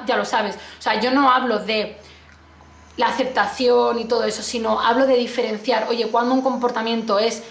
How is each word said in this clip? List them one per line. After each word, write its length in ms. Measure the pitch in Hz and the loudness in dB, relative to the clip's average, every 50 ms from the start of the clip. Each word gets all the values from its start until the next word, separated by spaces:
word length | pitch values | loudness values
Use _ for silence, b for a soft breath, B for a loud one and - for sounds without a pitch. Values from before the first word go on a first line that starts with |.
| 214 | -2
ya 100 | 247 226 | -2 -2
lo 80 | 208 202 | -2 0
sabes, 300 | - - 220 208 - - B B B B B | 0 -2 -2 -2 -2 -6 B B B B B
o 40 | |
sea, 180 | - 233 214 214 | -2 -2 0 0
yo 100 | 226 254 | 0 0
no 200 | 262 285 277 254 | 2 4 4 4
hablo 280 | 254 262 254 240 214 202 | 4 4 2 0 -2 -2
de 380 | 185 208 220 214 196 - - - B B B B B B B - - - - - - - - - - - - - | -2 -2 -2 -2 -2 -4 -8 -16 B B B B B B B -20 -20 -20 -20 -20 -20 -20 -20 -20 -20 -12 -4 -2
la 80 | 233 | 0
aceptación 920 | 226 - 269 254 247 - 214 202 202 - - 254 247 240 240 240 240 233 226 | 0 0 -2 -4 -2 0 0 0 0 0 0 2 4 4 4 4 2 0 -2
y 60 | 220 | -2
todo 200 | 226 240 220 214 | -2 0 0 0
eso, 180 | 214 214 214 | -2 -4 -4
sino 360 | 202 - - 226 220 220 214 - | -8 -6 -6 -4 -2 0 0 2
hablo 280 | 226 226 233 262 269 | 2 2 4 4 4
de 100 | 262 254 | 4 4
diferenciar, 680 | 247 240 - - 247 226 220 214 208 - 262 226 220 - - | 2 2 0 -2 -4 -2 -2 -4 -4 -2 0 0 0 0 -2
oye, 200 | 240 233 214 214 | -2 -2 -2 0
cuando 260 | 233 233 240 247 262 | 0 0 2 2 2
un 80 | 262 | 2
comportamiento 760 | 262 262 247 - 247 240 240 220 226 226 233 226 220 226 196 208 | 2 0 -2 0 -2 -2 -2 -2 -2 -2 -2 -2 -2 0 0 2
es 240 | 220 226 220 - B B | 2 0 -2 -4 B B